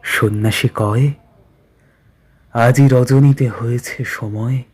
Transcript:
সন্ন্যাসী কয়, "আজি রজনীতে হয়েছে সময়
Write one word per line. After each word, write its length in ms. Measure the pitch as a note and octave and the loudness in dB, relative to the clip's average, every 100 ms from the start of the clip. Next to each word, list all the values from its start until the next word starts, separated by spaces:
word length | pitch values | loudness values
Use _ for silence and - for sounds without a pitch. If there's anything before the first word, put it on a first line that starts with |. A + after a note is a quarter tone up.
সন্ন্যাসী 640 | - - A2 G#2+ G#2+ - C3 | -6 -2 -2 -2 -2 -2 -4
কয়, 380 | - G#2+ A2 C#3+ C#3+ _ _ _ _ _ _ _ _ _ _ _ _ _ | -2 -2 0 -2 -4 _ _ _ _ _ _ _ _ _ _ _ _ _
"আজি 360 | A#2+ A#2 B2+ C#3 | 0 2 4 4
রজনীতে 560 | B2+ B2 C3+ C#3+ C#3 C3 | 4 4 4 4 4 -2
হয়েছে 560 | - A#2 A#2+ - - | -4 -6 -6 -8 -10
সময় 580 | B2+ - A2 G#2+ A2+ C3 B2 | -10 -8 -8 -6 -4 -6 -8